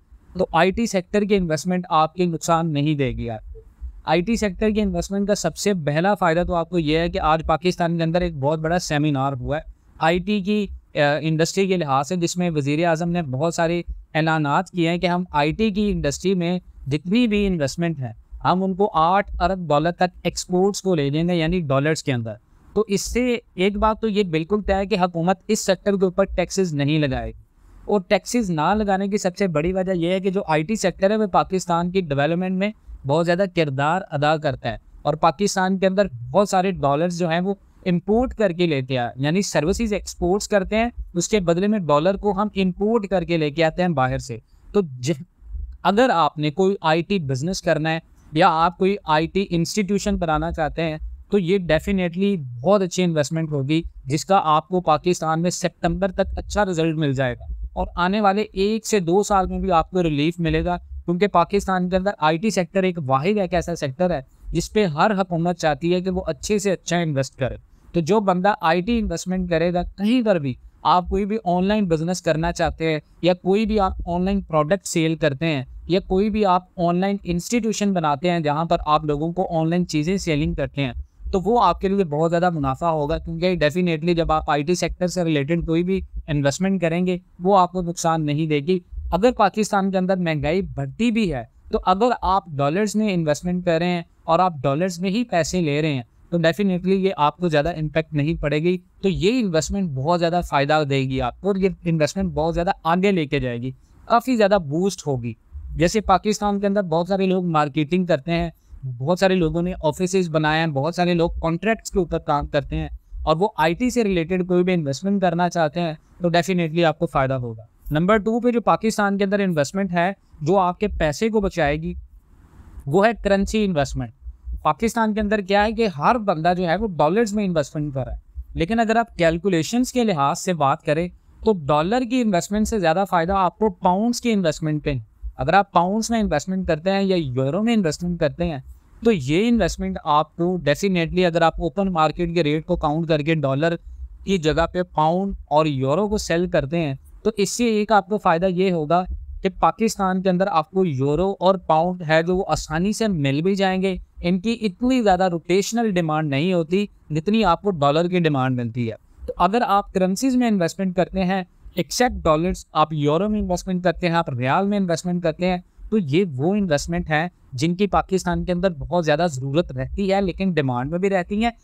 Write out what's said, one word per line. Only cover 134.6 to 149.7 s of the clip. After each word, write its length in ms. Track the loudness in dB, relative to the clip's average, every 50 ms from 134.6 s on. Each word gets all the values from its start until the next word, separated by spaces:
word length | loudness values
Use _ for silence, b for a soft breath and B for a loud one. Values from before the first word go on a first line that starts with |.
| -2 -2 -2 -2 -2
पे 60 | -2
है। 160 | -4 -4 -6 -10 _ _ -12 -10 -8 -6
अगर 160 | 0 2 4
आप 160 | 4 4 4 2
पाउंड्स 360 | 2 2 2 2 -2 -2 0
में 80 | 0 0
इन्वेस्टमेंट 460 | 0 0 0 -2 -2 -2 -4 -2 0
करते 240 | 0 0 0 0 0
हैं 120 | 0 2 2
या 140 | 2 2
यूरो 460 | 0 0 0 0 0 0 0 0 0 0
में 100 | 2 2
इन्वेस्टमेंट 460 | 2 2 0 0 -2 -4 -4 -2 0
करते 240 | 0 -2 -2 -2 -4
हैं 180 | -4 -4 -6 -10 -14 -18 -20 -20 _ -12 -2 2
तो 80 | 2
ये 300 | 2 2 2 0 2 2
इन्वेस्टमेंट 580 | 2 4 2 2 2 0 -2 -4 -6 -6 -6 -4 0
आपको 380 | 2 2 2 2 0 _ -2 -2 0 -2 0
definitely, 640 | 0 0 0 2 2 0 2 0 0 0 2 2 2
अगर 180 | 2 4 4 2
आप 180 | 2 2 0
ओपन 280 | -2 -4 -2 -2 -2 0
मार्केट 440 | 2 2 2 2 2 0 -4 -2 0
के 80 | 0 2
रेट 220 | 2 2 0 0
को 100 | -2 -2
काउंट 320 | 0 0 0 0 0 0 0
करके 260 | 0 0 2 0 0
डॉलर 380 | 0 0 0 0 0 0 0 -2 -2 -6 -12 -16 -16 -16 -16 -16 -10 -4
की 140 | -2 -2 0
जगह 280 | 2 2 2 2 0
पे 160 | 0 0 -2 -4 -2 0
पाउंड 440 | 0 2 2 2 0 -2 -4 -6 -8 -6 0
और 180 | 2 2 2 2
यूरो 380 | 2 0 0 0 2 0 0 0
को 100 | -2 -4
सेल 280 | -2 -2 -2 0 0 0
करते 280 | 0 0 0 0 -2
हैं, 220 | -2 -2 -2 -4 -8 -10 -18 -14 -6 -4
तो 80 | -4 -2 0
इससे 300 | 0 -2 0 0 0 2 2 2
एक 120 | 2 2 4
आपको 260 | 2 2 2 -2 -2
फ़ायदा 280 | 2 2 2 2 2 0
ये 220 | 2 2 0 2
होगा 320 | 0 0 0 0 0 0 0 -2 -6 -10 -10 -12 -10 -6 -4
कि 60 | -4 -2
पाकिस्तान 720 | 2 2 2